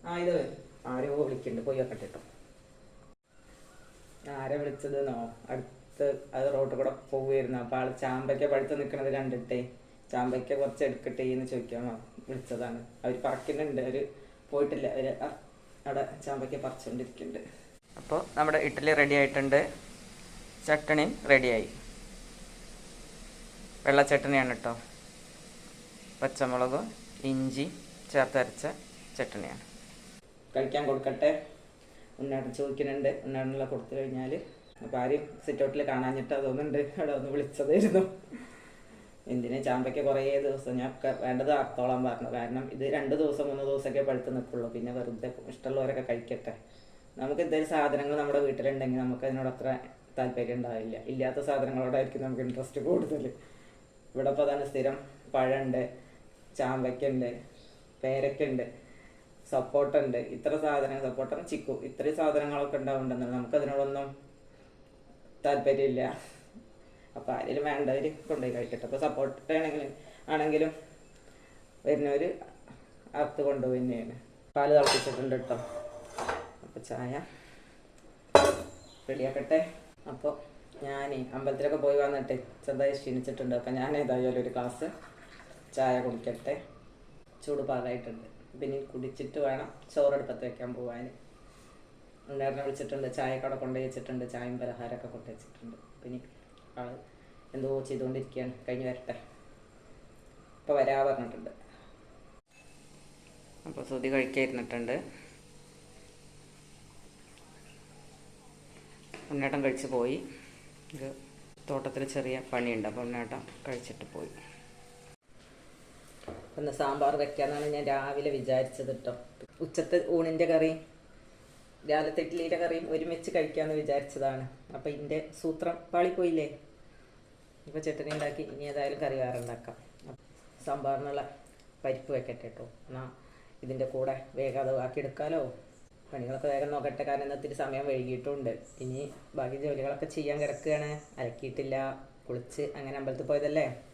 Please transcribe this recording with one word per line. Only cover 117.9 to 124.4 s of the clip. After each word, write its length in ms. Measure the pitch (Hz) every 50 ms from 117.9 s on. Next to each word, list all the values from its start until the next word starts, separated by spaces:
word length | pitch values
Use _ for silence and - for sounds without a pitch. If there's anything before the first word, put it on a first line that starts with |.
രാവിലെ 400 | 135 135 135 139 139 143 139 147 139 131
വിചാരിച്ചത് 560 | 120 127 131 127 131 131 - - 135 127 131 113
ട്ടോ. 100 | - 123 123 - - - - - - - - - 165
ഉച്ചത്തെ 340 | 156 - - 160 - - 175 - - 175
ഊണിൻ്റെ 320 | 165 165 165 165 160 170 160
കറി 180 | 165 160 160 160 160 - - - - - - - - - - - - - - - - - - - - - - 151
രാവിലത്തെ 320 | 147 151 151 156 156 - 160
ഇഡ്ഡലിയുടെ 340 | - 165 170 165 165 175 165
കറിയും 240 | 175 160 165 165 165 160 156
ഒരുമിച്ച് 360 | 156 160 170 170 165 - - -
കഴിക്കാമെന്ന് 400 | 175 151 151 - - 156 156 156 151
വിചാരിച്ചതാണ്. 640 | 151 151 139 143 139 - - 143 135 135 135 131